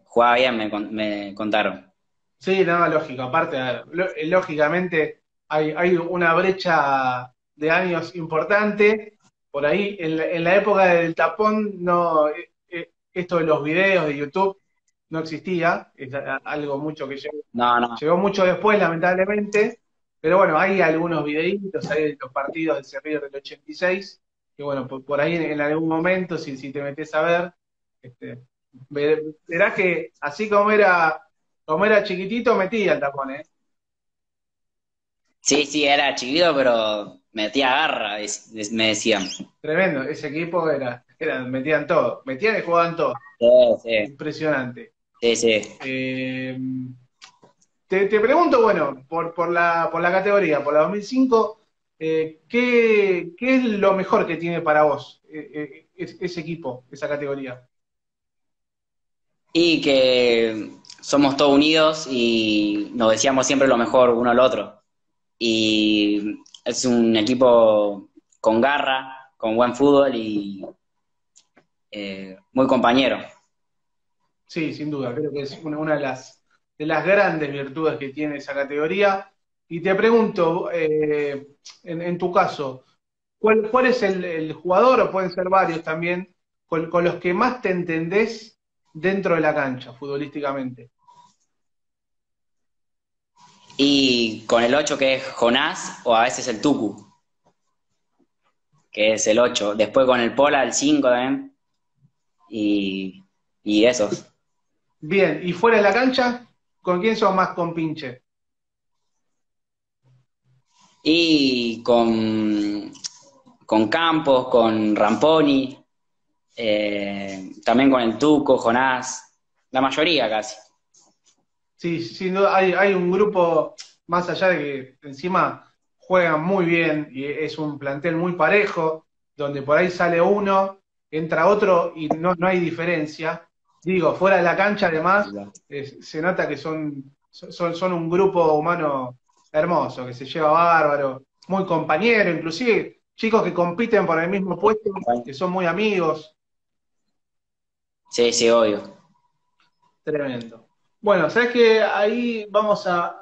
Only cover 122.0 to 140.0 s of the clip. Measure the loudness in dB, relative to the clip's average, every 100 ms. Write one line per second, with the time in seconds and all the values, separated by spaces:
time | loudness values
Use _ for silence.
122 | -8 -6 -4 2 4 4 2 4 2 2
123 | 0 2 2 2 2 2 -2 -10 -20 _
124 | -4 -4 -2 0 0 0 -4 -8 -12 _
125 | -18 -10 -4 0 0 -4 -18 _ _ _
126 | -2 2 2 0 0 0 2 2 0 -2
127 | -6 -8 -8 -6 -6 -6 -8 -6 -8 -4
128 | -4 -2 -2 0 2 4 2 -2 -4 -4
129 | -12 _ _ -8 -6 -6 0 2 2 0
130 | 0 2 2 2 2 0 0 -6 _ _
131 | _ -8 -4 2 2 4 4 2 0 -6
132 | -6 -2 -2 0 0 0 -2 -4 -4 -4
133 | -4 -6 -8 -8 -14 _ _ _ -4 0
134 | 0 2 2 4 2 2 0 0 0 0
135 | 2 2 0 -8 -14 -20 _ -12 -12 -16
136 | -12 -6 -4 -2 -4 -6 -8 -8 -8 -10
137 | -16 _ _ -20 -20 -6 -6 -2 -2 -2
138 | -2 2 2 4 2 2 0 -2 -2 -4
139 | -6 -12 _ _ _ -2 0 0 -2 -6